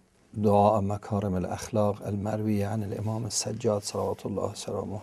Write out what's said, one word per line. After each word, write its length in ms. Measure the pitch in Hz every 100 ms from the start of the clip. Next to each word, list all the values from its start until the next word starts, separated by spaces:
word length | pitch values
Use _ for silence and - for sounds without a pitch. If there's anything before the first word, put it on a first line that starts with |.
| _ _ _ 104
دعاء 440 | 104 101 104 107
مكارم 560 | 98 101 - 101 101 90
الأخلاق 720 | 87 98 - 107 104 98 -
المروي 560 | 101 101 107 107 104
عن 200 | 101 110
الإمام 420 | 101 - 107 110 113
السجاد 560 | - 120 110 117 104
صلوات 440 | - 98 95 - -
الله 180 | 95
وسلامه 560 | 98 101 - 101 92 101